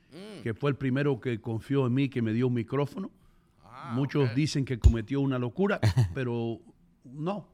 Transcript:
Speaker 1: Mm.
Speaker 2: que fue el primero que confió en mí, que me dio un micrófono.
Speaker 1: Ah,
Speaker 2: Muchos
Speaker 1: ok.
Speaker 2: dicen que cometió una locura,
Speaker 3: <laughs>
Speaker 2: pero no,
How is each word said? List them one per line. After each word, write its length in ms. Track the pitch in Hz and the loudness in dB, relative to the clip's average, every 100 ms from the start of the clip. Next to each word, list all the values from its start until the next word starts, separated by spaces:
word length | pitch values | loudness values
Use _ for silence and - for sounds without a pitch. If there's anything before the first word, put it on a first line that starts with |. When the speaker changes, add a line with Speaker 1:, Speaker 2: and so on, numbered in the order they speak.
| _ | _
Speaker 1:
Mm. 300 | 156 208 185 | -18 -16 -8
Speaker 2:
que 100 | 117 | -6
fue 160 | 104 143 | -2 -2
el 60 | 135 | 0
primero 440 | 135 131 143 120 | 0 0 0 0
que 200 | 131 113 | -2 -4
confió 480 | 117 110 - 139 123 | -4 -6 -2 0 2
en 60 | |
mí, 140 | 127 139 | 2 0
que 140 | 123 | 0
me 100 | 110 | 0
dio 140 | 113 127 | 2 0
un 80 | |
micrófono. 560 | 120 107 135 143 190 190 - - _ _ _ | 0 -2 -2 -2 -6 -12 -14 -20 _ _ _
Speaker 1:
Ah, 260 | 92 123 165 120 | -20 -16 -6 -2
Speaker 2:
Muchos 320 | 143 147 127 | 0 2 2
Speaker 1:
ok. 40 | 120 | 2
Speaker 2:
dicen 280 | 151 147 | 0 0
que 140 | 131 123 | -2 4
cometió 420 | - 117 107 139 | 6 6 2 -2
una 200 | 139 127 | 0 0
locura, 400 | 123 - 196 190 | -2 0 0 2
Speaker 3:
<laughs> 340 | 110 131 95 | 2 4 2
Speaker 2:
pero 460 | 107 123 117 117 110 - - _ _ | 0 -2 -2 -4 -6 -12 -20 _ _
no, 440 | 127 143 165 202 - | -16 -8 -6 -6 -10